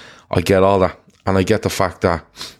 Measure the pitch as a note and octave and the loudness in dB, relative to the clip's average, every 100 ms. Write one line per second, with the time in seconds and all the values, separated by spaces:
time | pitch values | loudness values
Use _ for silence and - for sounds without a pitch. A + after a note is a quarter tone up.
0 | - - _ - F2 G2 F#2+ G2 F2+ - | -20 -20 _ -2 2 2 4 2 0 -2
1 | _ _ - F#2+ F#2 G#2+ G2 - F#2 - | _ _ -2 0 0 0 -2 -2 -4 -2
2 | F#2+ E2 - - - - | -2 -4 -6 -18 -20 -20